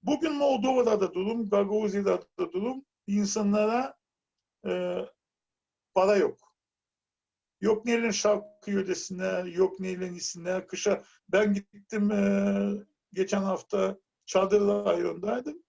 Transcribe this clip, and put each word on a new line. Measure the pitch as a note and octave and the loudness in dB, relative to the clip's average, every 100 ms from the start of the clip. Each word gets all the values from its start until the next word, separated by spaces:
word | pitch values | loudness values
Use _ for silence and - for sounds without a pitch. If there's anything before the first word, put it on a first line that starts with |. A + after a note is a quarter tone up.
Bugün | - D4 D#4 | -2 -2 0
Moldova'da | C#4+ C#4+ C4 B3+ B3+ A3+ G#3 | 0 0 2 2 2 2 2
da | F#3 | 0
durum, | F3 G3 A#3 G#3 | -2 -4 -4 0
Gagavuzya'da | G3+ G3+ G#3+ G#3+ G3 G3 F3+ - - | 0 2 0 0 0 0 -2 -4 -6
da | F3 | -4
durum, | F3+ A3+ C4 - _ - | -4 -4 -6 -12 _ -4
insanlara, | G3+ G3+ A3 G3+ G#3 G#3+ A#3 C4+ - _ _ _ _ _ _ - | -2 0 0 0 2 2 0 -2 -10 _ _ _ _ _ _ -4
e, | F3+ B2+ F2+ - _ _ _ _ _ _ _ _ | -4 -2 -4 -8 _ _ _ _ _ _ _ _
para | - F#3+ G3+ | 2 4 6
yok. | D3+ - _ _ _ _ _ _ _ _ _ _ _ _ | 2 -2 _ _ _ _ _ _ _ _ _ _ _ _
Yok | G3+ A3 | 0 0
neylen | A#3 A#3 A#3 | 2 0 0
şarkı | G3+ G#3 G#3 - _ - G3 | 0 0 0 -2 _ -4 -2
ödesinler, | F#3 F3 - F3+ F#3+ F#3 | -2 -4 -6 -6 -2 -2
yok | F3+ E3+ F#3+ F#3+ | -4 0 0 0
neylen | F#3 F3+ F#3 | -6 -6 -6
isinler. | F3 - F3 E3+ E3+ - | -8 -10 -8 -4 -4 -6
Kışa | - G3+ F#3+ - _ _ | -2 0 0 -4 _ _
ben | F#3+ G#3+ | 2 2
gittim, | G3 - - _ A3 G#3 | 0 -4 -20 _ 0 0
e, | G#3 G3 G3 G3+ G3 G3+ G3+ - _ _ | 2 2 2 2 0 0 -4 -8 _ _
geçen | F#3+ F#3+ G3 | -4 -2 0
hafta | G3 F#3 - G3+ F#3+ G3 _ _ - | 0 -4 -4 -2 0 -2 _ _ -2
çadır | F#3+ F#3+ G#3 G3+ G3+ | 0 4 4 4 2
rayonundaydım. | G3+ F3 F3 E3+ G3+ B3 C4+ D#4+ | 0 0 0 -2 -4 -4 -6 -12